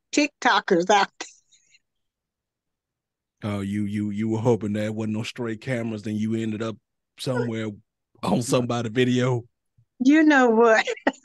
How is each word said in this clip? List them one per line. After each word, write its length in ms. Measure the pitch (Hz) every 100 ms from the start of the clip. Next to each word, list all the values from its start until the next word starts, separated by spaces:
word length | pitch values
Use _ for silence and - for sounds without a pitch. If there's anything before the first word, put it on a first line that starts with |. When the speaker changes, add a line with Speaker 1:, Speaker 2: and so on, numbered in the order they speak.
| _
Speaker 1:
TikTokers 760 | - 294 - 254 196 - 170 185
out 180 | 208 196 - - - _ _ _ _ _ _ _ _ _ _ _ _ _ _ _ _ _ _ _ _
there. 100 | 107
Speaker 2:
Oh, 80 | 101
you, 240 | 98 104
you, 260 | 104 104 104
you 180 | 101 110
were 100 | 113
hoping 360 | 123 110 107
there 180 | 104 107
wasn't 240 | 107 110 107
no 60 |
stray 340 | 110 - 117 107
cameras, 460 | 131 123 113 110
then 140 | 107 107
you 180 | 110
ended 260 | 113 113 107
up 160 | 113 110 _ _ _ -
somewhere 500 | 139 123 120 110 110 101 _ _ _ _
on 200 | - 120
somebody's 500 | 120 135 120 120 117
video. 520 | 117 127 123 123 123 120 _ _ _ _ -
Speaker 1:
You 240 | 254 302
know 260 | 311 285 247
what? 360 | 220 233 220 - 453 - -